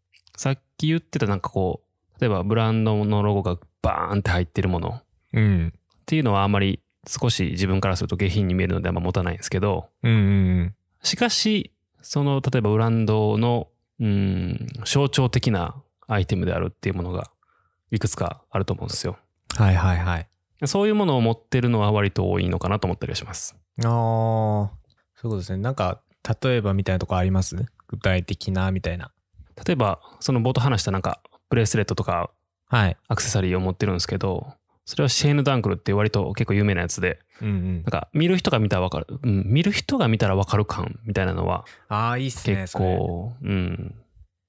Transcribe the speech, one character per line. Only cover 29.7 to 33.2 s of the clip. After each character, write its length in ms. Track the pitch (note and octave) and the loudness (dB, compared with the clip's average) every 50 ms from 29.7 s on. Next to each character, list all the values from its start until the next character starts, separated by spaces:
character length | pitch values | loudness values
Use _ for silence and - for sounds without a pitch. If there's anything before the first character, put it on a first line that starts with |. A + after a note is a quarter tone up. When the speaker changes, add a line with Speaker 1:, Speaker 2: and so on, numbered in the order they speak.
| F3+ | 0
Speaker 1:
え 40 | |
ば、 240 | C#3 A#2 G2+ F2+ - - - - - | 2 2 0 0 -2 -8 -16 -16 -6
そ 120 | - - C3 | -2 0 0
の 80 | A#2+ | 2
冒 120 | A2+ B2+ C3 | 2 2 2
頭 80 | C3 | 2
話 220 | A#2 C#3+ B2+ G2 - | 2 2 2 2 0
し 20 | |
た 60 | G#2 | 0
な 80 | G2 F#2+ | -2 0
ん 40 | F#2 | -2
か、 180 | F2+ - - - - _ _ _ _ | -2 -4 -6 -10 -18 _ _ _ _
ブ 80 | - | 2
レ 80 | A#2 A2+ | 2 2
ス 120 | G#2+ - | 4 2
レ 60 | A2+ G2+ | 0 0
ッ 40 | |
ト 80 | - - | 0 -2
と 100 | - G#2 | -4 -2
か、 260 | - F2 F2 F2 - - _ _ _ _ _ _ | -2 -2 -2 -4 -6 -10 _ _ _ _ _ _
Speaker 2:
は 220 | _ - A#2+ G#2 F#2 | _ 2 2 4 2
い。 80 | F2 - _ - | 0 -2 _ -6
Speaker 1:
ア 80 | - | -4
ク 60 | - | -2